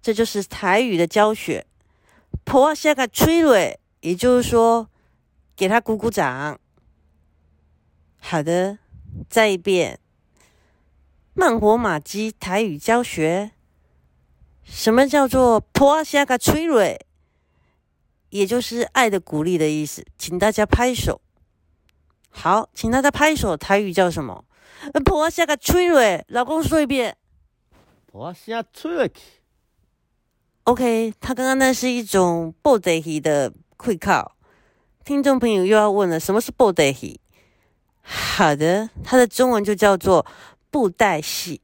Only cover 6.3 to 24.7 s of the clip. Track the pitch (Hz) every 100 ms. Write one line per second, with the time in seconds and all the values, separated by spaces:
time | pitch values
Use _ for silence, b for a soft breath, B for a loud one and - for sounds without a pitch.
6.3 | 127 147 - _ _ _ _ _ _ _
7.3 | _ _ _ _ _ _ _ _ _ -
8.3 | 165 147 175 190 208 _ - - - -
9.3 | 233 220 185 185 185 120 62 _ _ _
10.3 | _ _ _ _ _ _ _ _ _ _
11.3 | - 359 226 208 233 220 156 - 196 220
12.3 | - 185 190 226 151 - 233 240 175 156
13.3 | 180 208 _ _ _ _ _ _ _ _
14.3 | _ _ _ - - 220 233 277 285 262
15.3 | 262 247 220 - - 277 311 302 285 277
16.3 | 254 - 302 330 254 175 87 _ _ _
17.3 | _ _ _ _ _ _ _ _ _ _
18.3 | 196 190 240 233 233 - 262 233 196 -
19.3 | 151 160 175 151 151 147 - - _ -
20.3 | 175 208 214 208 - 247 240 - - _
21.3 | _ _ _ _ _ _ _ _ _ _
22.3 | - 165 208 - - 226 254 277 - 302
23.3 | 302 208 156 - 202 202 175 180 170 123
24.3 | 90 _ B B